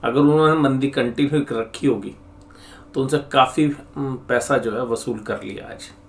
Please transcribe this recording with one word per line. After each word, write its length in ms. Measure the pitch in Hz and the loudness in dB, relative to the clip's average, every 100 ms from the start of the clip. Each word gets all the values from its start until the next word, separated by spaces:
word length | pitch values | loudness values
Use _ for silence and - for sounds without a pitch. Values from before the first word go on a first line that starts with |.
अगर 160 | 120 127 | 0 2
उन्होंने 340 | 143 151 156 160 | 4 6 4 4
मंदी 280 | 143 135 139 | 2 2 0
continue 540 | 139 120 117 143 151 139 | 0 -2 0 0 0 -2
रखी 360 | 117 113 - 139 | -4 -6 -2 0
होगी 260 | 110 104 - - - - - - - - | 0 -4 -16 -20 -20 -20 -20 -20 -20 -10
तो 80 | - | -4
उनसे 160 | 131 147 - | -2 -2 0
काफ़ी, 340 | 135 131 - 151 143 - - | 4 4 4 0 0 -10 -8
उम, 180 | 139 127 - | -6 -6 -2
पैसा 280 | 120 - 135 | -2 2 0
जो 140 | 117 | 0
है 120 | 107 123 | -4 -4
वसूल 340 | 113 - 110 | -4 -4 -6
कर 220 | 104 107 | -6 -8
लिया 260 | 104 98 - | -8 -12 -14
आज। 200 | - - - | -16 -18 -20